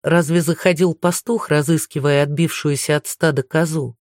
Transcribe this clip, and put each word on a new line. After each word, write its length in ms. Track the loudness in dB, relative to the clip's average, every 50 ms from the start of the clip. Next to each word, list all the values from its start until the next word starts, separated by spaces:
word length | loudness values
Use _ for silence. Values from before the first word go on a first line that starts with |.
| 0
Разве 380 | 2 2 2 2 2 0 0
заходил 520 | 0 0 -4 2 2 0 2 4 2 0 0
пастух, 560 | _ -2 -2 -2 -2 _ -4 -4 -4 0 0
разыскивая 720 | 0 0 2 2 0 0 0 _ -6 -2 0 2 2 2 2
отбившуюся 720 | 0 0 0 0 -2 -2 -4 -2 -2 -2 -2 0 0 0
от 120 | -2 _
стада 360 | -6 -6 _ 0 0 0 0 -4
козу? 540 | _ 0 0 0 0 -2 -4 -6 -6 -10 _ _ _